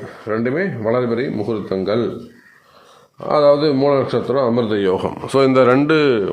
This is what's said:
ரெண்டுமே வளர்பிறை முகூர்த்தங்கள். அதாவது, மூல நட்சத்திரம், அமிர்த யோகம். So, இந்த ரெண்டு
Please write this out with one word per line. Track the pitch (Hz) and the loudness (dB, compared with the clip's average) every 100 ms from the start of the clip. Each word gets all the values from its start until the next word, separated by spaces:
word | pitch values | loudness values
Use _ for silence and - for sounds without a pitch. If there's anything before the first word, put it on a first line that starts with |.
| - - 107 | -14 -14 -6
ரெண்டுமே | 110 123 151 196 117 | -4 -2 -2 -4 -4
வளர்பிறை | 107 123 123 117 147 | -2 -2 -2 -2 -4
முகூர்த்தங்கள். | 107 104 110 - 95 92 117 117 - - - - _ _ _ - - _ - - | -4 -4 -6 -4 -4 -2 -2 -2 -6 -14 -20 -20 _ _ _ -20 -20 _ -12 -2
அதாவது, | 151 143 143 156 | 2 4 4 2
மூல | 135 143 139 | 2 2 2
நட்சத்திரம், | 117 120 98 135 120 | 0 -2 -2 0 0
அமிர்த | 120 110 107 | 0 0 0
யோகம். | 95 95 95 - 127 | 0 0 -2 -6 -2
So, | 135 | 2
இந்த | 135 131 | 4 4
ரெண்டு | 123 135 147 156 143 113 95 | 4 4 2 2 2 2 0